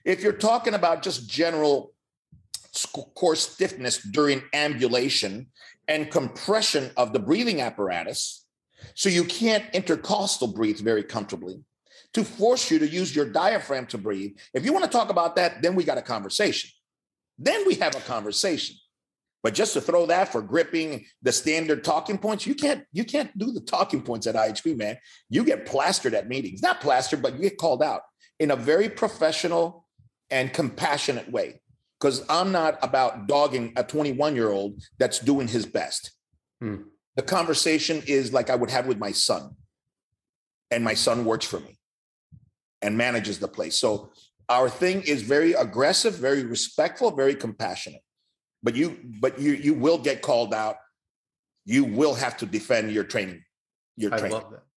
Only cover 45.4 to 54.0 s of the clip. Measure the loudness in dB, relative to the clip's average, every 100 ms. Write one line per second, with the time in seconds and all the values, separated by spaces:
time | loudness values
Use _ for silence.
45.4 | 4 4 2 2 2 4 0 0 0 0
46.4 | -2 -4 -2 0 0 2 0 2 2 2
47.4 | -4 -6 -6 -6 -12 -16 _ _ _ _
48.4 | _ _ -2 0 0 -4 -16 -2 -2 0
49.4 | 0 2 2 4 4 2 0 -2 2 2
50.4 | 2 0 -2 -4 -12 _ _ _ _ _
51.4 | _ _ 0 2 2 4 2 2 -2 -4
52.4 | -4 -4 2 2 2 -2 -2 -2 -4 -8
53.4 | _ _ _ _ _ -6